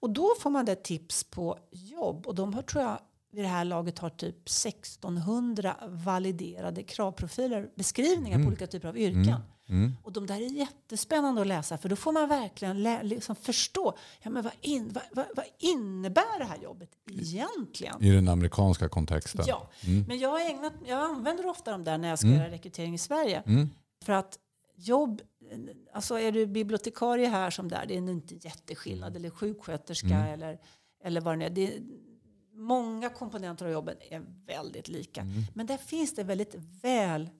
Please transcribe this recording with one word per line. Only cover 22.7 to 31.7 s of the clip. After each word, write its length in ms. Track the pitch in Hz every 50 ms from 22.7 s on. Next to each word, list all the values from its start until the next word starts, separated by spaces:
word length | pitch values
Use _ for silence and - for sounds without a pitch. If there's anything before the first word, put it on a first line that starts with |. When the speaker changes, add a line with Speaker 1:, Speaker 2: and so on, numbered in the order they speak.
| - - 170 165 170
Speaker 1:
i 40 | 170
Sverige. 460 | - - 285 311 311 247 185 - -
Speaker 2:
Mm. 240 | - - 131 147 151 - - _ _ _ _ -
Speaker 1:
För 80 | - 208
att 260 | 190 190 190 - - _ _ _ _ _ _ _ _
jobb, 440 | 175 196 240 277 302 262 214 214 - _ _ _ - - - - - - - - - - -
alltså 260 | 208 208 - 240 226
är 120 | 220 220
du 140 | 214 226 220 208
bibliotekarie 800 | 196 220 220 202 220 226 - 233 220 - 240 240 240 240 247 240
här 220 | 226 190 190 180
som 180 | 175 - - 175
där, 160 | 170 - - 208
det 100 | 190 180
är 40 |
nog 140 | 180 180 180
inte 200 | 170 - 170 170 170 - 165
jätteskillnad, 640 | 151 - _ - 160 160 - 170 190 180 180 175
Speaker 2:
Mm. 120 | 180 180
Speaker 1:
eller 80 | 170 170
sjuksköterska 760 | 165 - - 208 214 208 - - 160 147 - - 170 - - 95
Speaker 2:
Mm. 200 | 90 98 101 - 151
Speaker 1:
eller, 260 | 156 160 160 156 175 - - - _ _ _ _ _ -
eller 180 | 180 170 170
vad 180 | 165 170 160 160
det 60 | 160
är. 40 | 165
Det 260 | 175 185 190 196